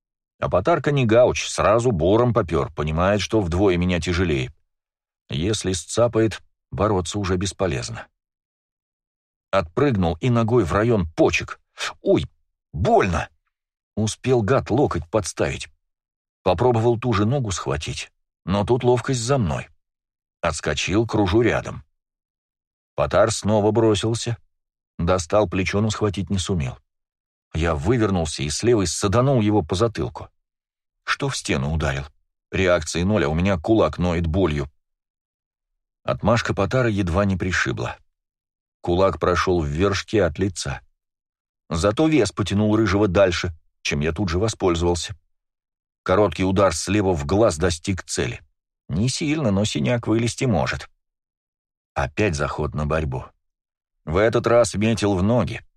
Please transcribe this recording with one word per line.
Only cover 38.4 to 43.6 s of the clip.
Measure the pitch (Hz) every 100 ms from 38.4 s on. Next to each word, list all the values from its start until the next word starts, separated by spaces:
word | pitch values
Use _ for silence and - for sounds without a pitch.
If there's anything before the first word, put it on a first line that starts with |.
| _ _ _ _
Кулак | - 87 95 80
прошёл | 87 85 - 87
в | 76
вершке | 76 98 95 - 107
от | 87 76
лица. | 98 - 71 64 - _ _ _ _ _ _ _ -
Зато | 82 101 113 160
вес | 156 101
потянул | - 98 101 107 107
рыжего | 110 101 104
дальше, | 92 95 85 92 -